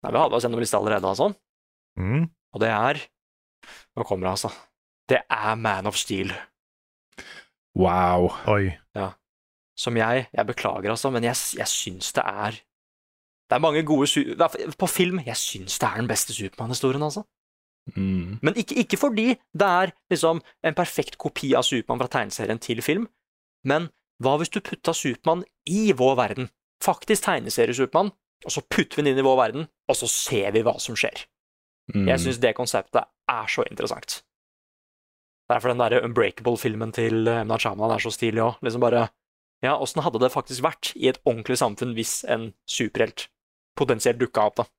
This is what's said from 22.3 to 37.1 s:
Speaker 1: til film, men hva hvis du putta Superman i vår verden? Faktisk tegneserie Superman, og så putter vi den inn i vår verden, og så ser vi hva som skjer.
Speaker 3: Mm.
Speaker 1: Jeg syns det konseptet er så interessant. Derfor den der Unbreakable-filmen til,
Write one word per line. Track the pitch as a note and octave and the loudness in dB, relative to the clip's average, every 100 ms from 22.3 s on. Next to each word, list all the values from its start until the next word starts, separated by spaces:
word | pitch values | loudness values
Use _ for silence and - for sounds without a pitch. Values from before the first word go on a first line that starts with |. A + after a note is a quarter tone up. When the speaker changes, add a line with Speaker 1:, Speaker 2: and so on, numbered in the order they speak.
| - A2+ A2+ | -6 -4 -4
Speaker 1:
til | - A2+ | -4 -4
film, | - E3 A#3 _ _ _ _ _ | 0 -2 -2 _ _ _ _ _
men | C3+ D3 E3+ _ _ _ | 0 0 0 _ _ _
hva | C3 D3 | 0 2
hvis | E3+ | 0
du | - | -4
putta | - - - | -6 -6 -2
Superman | E3 D3 A#2 - E3+ F3+ _ | -2 -2 -2 0 0 -2 _
i | - F#3 A3 | -4 0 2
vår | F#3 B2 C3 | 4 4 4
verden? | A2 G2 B2+ _ _ _ | 2 -2 -8 _ _ _
Faktisk | - E3+ - G#3 - | -2 -2 2 0 2
tegneserie | E3+ - - A#2 | -2 -2 2 2
Superman, | B2 B2+ D#3 G3+ - _ _ | 2 2 2 0 -4 _ _
og | - | -8
så | - | -8
putter | - - F3 - | -4 -2 -2 0
vi | |
den | D3 | 2
inn | C3 | 4
i | C3+ | 4
vår | C3 | 6
verden, | A#2 B2 D#3 _ _ | 4 0 -8 _ _
og | B2+ | -2
så | A#2 | 0
ser | - - A#2 G2 | -2 -2 0 2
vi | G#2 | 2
hva | A2+ - | 2 -2
som | - A2+ | -4 -2
skjer. | - - - _ _ _ _ _ _ | -4 -4 -18 _ _ _ _ _ _
Speaker 3:
Mm. | G2+ F#2+ | 0 2
Speaker 1:
Jeg | C3 | 2
syns | C3 A#2+ | 0 0
det | A#2+ G#2+ | 0 0
konseptet | B2 A#2 - B2 A2 _ - | -2 -2 0 -2 -2 _ -4
er | A#2 A2 | -4 -2
så | - A#2 | -2 -2
interessant. | - - - - - _ _ _ _ _ _ _ _ _ _ _ _ _ | -2 -6 -6 -8 -12 _ _ _ _ _ _ _ _ _ _ _ _ _
Derfor | A#2+ A#2+ | 0 2
den | B2 | 2
der | A#2 B2 | 4 2
Unbreakable-filmen | A#2+ A#2 G#2 - A2+ A#2 A#2+ A2 A2+ | 2 2 2 2 -2 0 -2 -4 -6
til, | A2 A2+ | -2 0